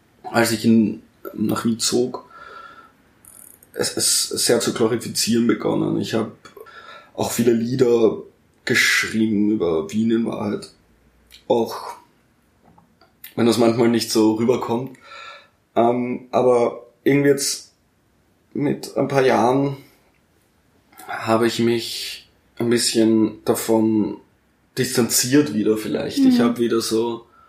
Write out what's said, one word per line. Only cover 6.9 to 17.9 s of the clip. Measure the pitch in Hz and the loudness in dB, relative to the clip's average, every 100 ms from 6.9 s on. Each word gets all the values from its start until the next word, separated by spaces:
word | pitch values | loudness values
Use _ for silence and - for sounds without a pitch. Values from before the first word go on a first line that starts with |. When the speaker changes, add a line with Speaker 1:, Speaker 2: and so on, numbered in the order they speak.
| - - | -20 -14
Speaker 1:
auch | - - | -8 -4
viele | - 117 | 0 2
Lieder | 117 117 131 120 117 107 - - _ _ _ | 2 0 0 2 4 4 2 -8 _ _ _
geschrieben | - 117 - - 95 110 110 104 104 | -2 0 2 0 -2 0 0 2 0
über | 110 85 80 - | 0 0 -2 -2
Wien | 107 113 | -2 0
in | 113 113 | 0 -2
Wahrheit. | 110 104 101 - _ _ _ _ _ _ - - | -4 -6 -6 -10 _ _ _ _ _ _ -10 -2
Auch | 120 113 - - - _ _ _ _ _ _ _ _ _ _ _ _ - - | 0 -2 -6 -12 -16 _ _ _ _ _ _ _ _ _ _ _ _ -12 -2
wenn | |
das | 117 110 | 2 4
manchmal | 117 113 117 | 2 4 2
nicht | 117 110 | 2 0
so | 113 110 110 | 2 2 2
rüberkommt. | 120 117 - 117 135 - - - - - _ _ _ 110 | 0 0 -2 -6 -6 -14 -20 -20 -20 -20 _ _ _ 0
Ähm, | 117 123 123 123 - | 2 0 -4 -8 -4
aber | 110 127 120 117 - - _ | 0 2 4 2 -2 -14 _
irgendwie | - 139 143 | 0 2 4
jetzt | 139 - - - _ _ | 2 -2 -8 -12 _ _